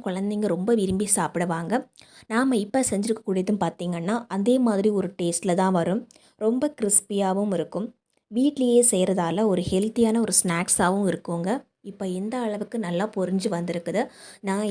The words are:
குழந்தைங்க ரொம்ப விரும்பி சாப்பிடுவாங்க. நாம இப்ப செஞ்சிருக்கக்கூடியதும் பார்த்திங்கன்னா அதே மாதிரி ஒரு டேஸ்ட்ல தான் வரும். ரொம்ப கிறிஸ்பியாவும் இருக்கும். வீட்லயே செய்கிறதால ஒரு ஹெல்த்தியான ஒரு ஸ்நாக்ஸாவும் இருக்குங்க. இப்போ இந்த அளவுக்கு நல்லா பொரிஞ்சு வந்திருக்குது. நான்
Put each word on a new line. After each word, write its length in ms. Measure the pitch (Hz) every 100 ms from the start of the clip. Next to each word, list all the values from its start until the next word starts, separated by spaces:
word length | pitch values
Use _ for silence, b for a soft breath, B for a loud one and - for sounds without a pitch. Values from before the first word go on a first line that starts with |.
| 214
குழந்தைங்க 420 | 185 202 208 208
ரொம்ப 240 | 170 196 233
விரும்பி 280 | 190 190 202 -
சாப்பிடுவாங்க. 560 | 160 170 175 165 165 233 - B B B -
நாம 240 | 220 269 240
இப்ப 200 | 202 262 262
செஞ்சிருக்கக்கூடியதும் 720 | 196 202 220 - 190 190 208
பார்த்திங்கன்னா 520 | 170 - 180 170 170 233 233 196
அதே 180 | 202 262 240
மாதிரி 240 | 196 208 202
ஒரு 120 | 185 -
டேஸ்ட்ல 360 | 175 170 196 175
தான் 140 | 190 185
வரும். 240 | 165 208 - b b b
ரொம்ப 300 | 214 254 294 294
கிறிஸ்பியாவும் 760 | 208 - - 196 190 190 208 175
இருக்கும். 300 | - 175 226 - _ _ _
வீட்லயே 500 | 220 277 285 247 240 240
செய்கிறதால 540 | 190 185 185 170 170 220
ஒரு 120 | 180 180
ஹெல்த்தியான 480 | 190 214 233 226 226 214
ஒரு 100 | 185
ஸ்நாக்ஸாவும் 680 | 185 170 185 - 180 196 196
இருக்குங்க. 380 | - - 170 180 262 - _ 202
இப்போ 140 | 190 190 180
இந்த 160 | 208 254 233
அளவுக்கு 300 | 208 208 233 180
நல்லா 200 | 175 214 202
பொரிஞ்சு 320 | 180 190 202 170
வந்திருக்குது. 480 | 175 175 170 180 285 B B B 196
நான் 180 | 196 214